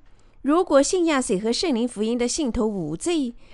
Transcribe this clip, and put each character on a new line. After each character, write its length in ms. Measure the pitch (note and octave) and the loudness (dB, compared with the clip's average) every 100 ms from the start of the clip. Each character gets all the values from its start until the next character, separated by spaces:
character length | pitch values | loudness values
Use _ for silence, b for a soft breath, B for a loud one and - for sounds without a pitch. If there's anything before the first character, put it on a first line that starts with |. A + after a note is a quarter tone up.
| - - - - | -14 -20 -20 -8
如 220 | C4 D#4+ | 0 2
果 180 | F4+ C#4 | 4 4
信 220 | C#4 F#4 | 4 2
仰 160 | E4 C#4+ | 2 2
水 180 | B3+ F#3+ | 0 0
和 140 | A3 | 0
圣 220 | B3 F4 | -2 0
灵 120 | A3+ A#3+ | 0 -2
福 160 | G3 | -2
音 140 | A3 A#3+ | -2 0
的 100 | A#3+ | -2
信 240 | - C4+ | -2 -2
徒 160 | A#3+ A3 | -2 -2
无 300 | G3+ D3+ E3 | -2 -6 -6
罪， 380 | E4 E4+ B3 - b | -2 -2 -2 -6 b